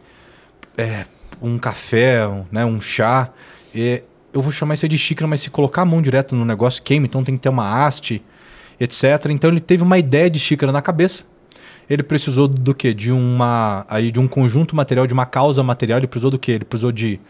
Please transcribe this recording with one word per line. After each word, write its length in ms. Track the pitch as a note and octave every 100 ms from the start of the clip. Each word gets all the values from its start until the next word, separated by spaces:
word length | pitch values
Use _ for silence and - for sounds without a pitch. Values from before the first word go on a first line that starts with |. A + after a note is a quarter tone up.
| _ _ _ _ _ _ - -
é, 280 | A2+ G#2+ F#2+ _ - -
um 160 | A#2+ A#2+
café, 680 | B2 G2+ - A2+ B2 B2 G#2+
um, 180 | G2 F#2
né, 140 | G#2 A#2
um 160 | A2
chá. 480 | - - A2+ C3 B2+ - - - -
É, 300 | A2+ A#2+ B2 - _ _
eu 80 | C#3
vou 100 | C3+
chamar 240 | C#3+ D3+ D3+
isso 100 | D#3+
aí 40 |
de 80 | D#3
xícara, 300 | - D#3+ D#3
mas 140 | D3+
se 80 | -
colocar 340 | - C#3+ -
a 20 | F3+
mão 160 | E3
direto 340 | C#3+ C3 C3+ B2+
no 100 | A#2
negócio, 360 | G#2 B2 -
queima, 240 | - C#3+ C3
então 180 | C3+
tem 120 | C3 C3
que 60 |
ter 80 | C3+
uma 360 | B2+ G2+ A2+ D3
haste, 380 | C#3 - G#2+ - _ - - - -
et 120 | B2
cetera." 420 | - C3+ D3 D3
Então 160 | D3 D#3+
ele 100 | E3+
teve 240 | E3 F3+
uma 140 | F3 F#3
ideia 320 | D3 C#3 F3
de 100 | D#3
xícara 320 | - D3 C#3
na 100 | C#3+
cabeça. 420 | C#3+ D#3+ F#3 - - _ _ - - - -
Ele 140 | D3
precisou 440 | C#3+ D3+ C#3+ B2+ C#3+
do 260 | C3+ B2+
quê? 200 | C3+ B2+
De 180 | G#2 A2
uma, 760 | B2+ B2 B2 A#2+ A#2 A2 G2 -
aí, 220 | A2 A#2
de 80 | A2+
um 80 | C3
conjunto 480 | - B2+ A#2+ D#3+ D#3
material, 300 | C#3 B2+ C3
de 80 |
uma 120 | C3 B2+
causa 360 | C3 C#3+ C3+
material. 380 | C3 B2 A2+ A#2+
Ele 80 | C3
precisou 240 | A#2+ B2+
do 80 | C3
quê? 140 | -
Ele 100 | A2+
precisou 280 | - A#2+ B2
de, 280 | A2+ A2+ F#2+